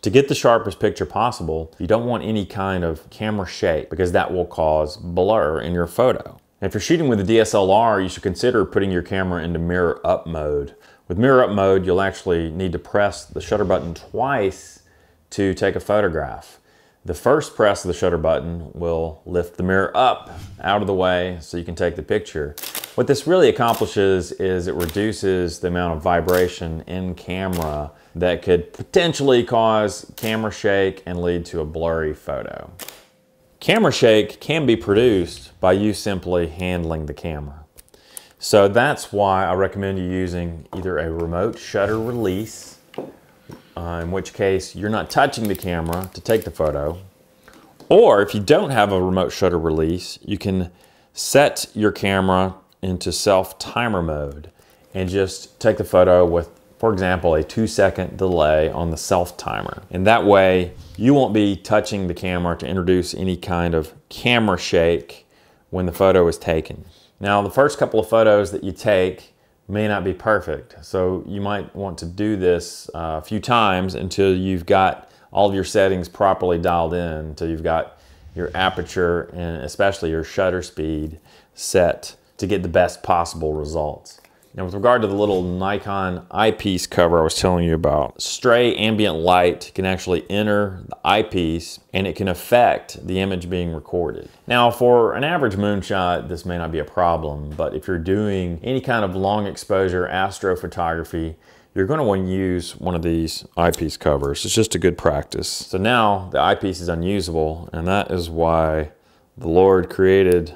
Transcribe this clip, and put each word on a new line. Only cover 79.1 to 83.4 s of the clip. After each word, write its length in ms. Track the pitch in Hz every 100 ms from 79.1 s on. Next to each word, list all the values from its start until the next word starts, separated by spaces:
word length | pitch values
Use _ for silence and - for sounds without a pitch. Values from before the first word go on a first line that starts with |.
| 85 -
and 280 | 90 87 85
especially 460 | 67 - 98 98 82
your 160 | 80
shutter 380 | 80 - 95 90
speed 580 | 87 - 78 78 78 80 _ - _
set 640 | - - 95 87 - - - _ _
to 80 | 95
get 160 | 98
the 60 | 90
best 320 | 85 87 -
possible 500 | - 90 85 85